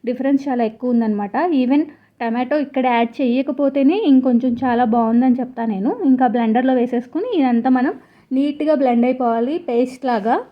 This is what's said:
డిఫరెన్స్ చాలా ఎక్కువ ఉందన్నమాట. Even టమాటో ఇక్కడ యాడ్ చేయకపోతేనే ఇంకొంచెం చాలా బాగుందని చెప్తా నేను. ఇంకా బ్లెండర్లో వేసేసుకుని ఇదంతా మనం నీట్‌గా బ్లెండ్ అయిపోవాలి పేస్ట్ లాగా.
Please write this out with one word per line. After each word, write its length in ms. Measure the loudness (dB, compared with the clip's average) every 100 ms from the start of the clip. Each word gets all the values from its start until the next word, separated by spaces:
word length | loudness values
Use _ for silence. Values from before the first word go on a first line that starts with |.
| -6
డిఫరెన్స్ 360 | -4 0 0 0
చాలా 160 | -2 -4
ఎక్కువ 240 | -4 -2 0
ఉందన్నమాట. 400 | 0 -2 -4 -2 0 0
Even 200 | 2 0 0 -8 _ _
టమాటో 360 | -6 -4 -2 -2 -2
ఇక్కడ 200 | -2 0 0
యాడ్ 140 | 0 -2
చేయకపోతేనే 760 | -2 0 -2 -2 0 2 2 2 4
ఇంకొంచెం 420 | 4 4 2 0 -2
చాలా 220 | 0 0 2 2
బాగుందని 440 | 2 2 2 0
చెప్తా 240 | -2 -6 -6
నేను. 180 | -2 -4 0 2
ఇంకా 180 | 4 2 2
బ్లెండర్లో 400 | 0 2 2 0
వేసేసుకుని 480 | 0 -2 -4 -8 -4 0
ఇదంతా 320 | 2 2 2 0
మనం 160 | 0 -4 -16 _ _ -2
నీట్‌గా 400 | -2 -2 -2 2
బ్లెండ్ 260 | 2 2 0
అయిపోవాలి 460 | 0 -2 0 -2 -4 -2
పేస్ట్ 380 | -2 -2 -4 -4
లాగా. 260 | -2 0 -2 -4